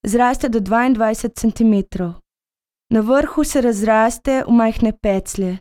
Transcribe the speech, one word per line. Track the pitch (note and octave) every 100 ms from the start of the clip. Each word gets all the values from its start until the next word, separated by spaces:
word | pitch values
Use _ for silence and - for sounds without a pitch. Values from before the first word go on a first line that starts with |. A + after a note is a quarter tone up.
| G#3
Zraste | A#3 B3 C4 C#4
do | A3+
dvaindvajset | F#3+ A3+ B3+ A#3 A3+ - A3+
centimetrov. | - A3+ - A3+ G3+ F#3 F#3 F3 F3 _ _ _ _ _ _ _
Na | A3
vrhu | G#3+ C4+ D4+ -
se | D4+ C#4+
razraste | A#3+ G#3 G#3+ A3 A3+ - - C4 -
v |
majhne | A#3 A3+ A3+ A3+ A3
peclje. | G#3 F#3+ - - F#3 F#3